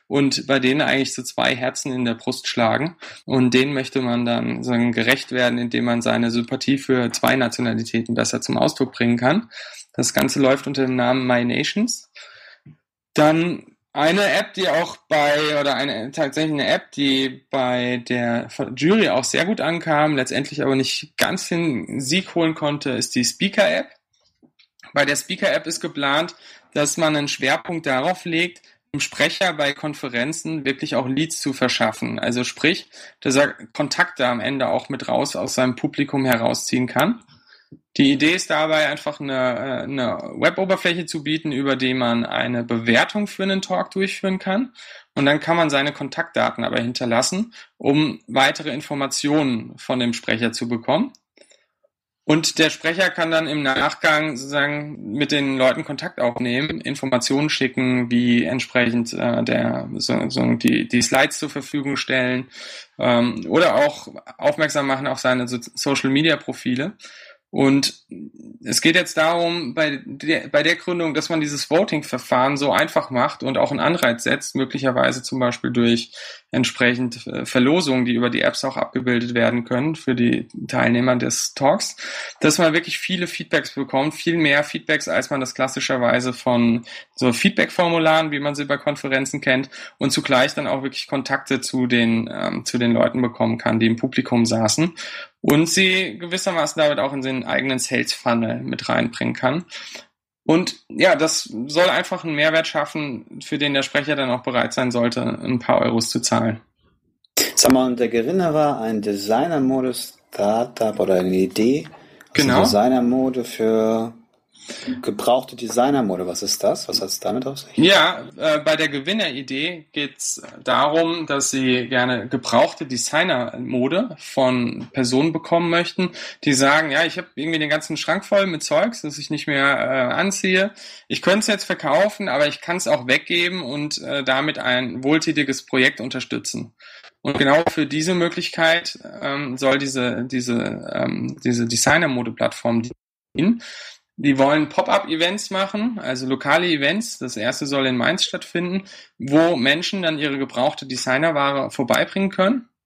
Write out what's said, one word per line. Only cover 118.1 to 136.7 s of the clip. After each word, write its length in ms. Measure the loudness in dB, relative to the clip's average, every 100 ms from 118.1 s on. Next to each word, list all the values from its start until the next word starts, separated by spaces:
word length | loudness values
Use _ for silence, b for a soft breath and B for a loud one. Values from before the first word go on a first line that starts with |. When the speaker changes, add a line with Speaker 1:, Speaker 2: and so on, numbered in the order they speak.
| 0 -10 -4
Speaker 1:
äh, 220 | 0 0
bei 180 | 2 0
der 100 | 0
Gewinneridee 1000 | -2 -4 -2 -2 -6 -8 -6 -6 -6 -10
geht's 500 | -8 -8 -6 -8 -8 -10 -10
darum, 600 | 0 2 4 4 2 -2 -2
dass 260 | -2 0
sie 360 | 0 2 0 0
gerne 420 | 0 0 0 -2
gebrauchte 560 | -6 0 4 4 0 -6
Designer-Mode 1300 | -4 -2 0 0 0 -2 -6 -4 -2 0 0 -2 -6
von 680 | -8 0 2 2 0 -4 -8
Personen 400 | -2 2 2 2
bekommen 360 | 0 0 0 2
möchten, 420 | 0 0 -2 -4 B B B 0
die 80 |
sagen, 380 | 4 6 4 4
"Ja, 120 | 0
ich 140 | 0 -2
hab 80 | -10 -8
irgendwie 240 | -4 -2
den 100 | 0
ganzen 280 | -2 -2 -6
Schrank 260 | -2 -2
voll 240 | 2 2 2
mit 160 | -2
Zeugs, 380 | 0 2 2 -2
das 160 | -10 -10
ich 120 | -6
nicht 180 | -6 -2
mehr, 180 | 2 2
äh, 480 | 2 0 0 0
anziehe. 580 | 0 0 0 0 2 0 B B B B
Ich 120 | -2
könnte 180 | 2 2
es 80 | 2
jetzt 180 | -2 -2
verkaufen, 640 | -4 0 2 2 0 -4
aber 180 | 0 0
ich 140 | -2
kann's 260 | -6 -4 0
auch 200 | -2 2
weggeben 560 | 0 2 0 0 -2
und, 340 | -6 -6 -6 -6
äh, 260 | -6 -4
damit 340 | 0 0 0 -2
ein 460 | -2 0 -2 -4
wohltätiges 640 | 2 2 2 -2 -2 -4 -2
Projekt 340 | 2 2 0
unterstützen." 760 | -6 -8 -6 -8 -6 -8 -10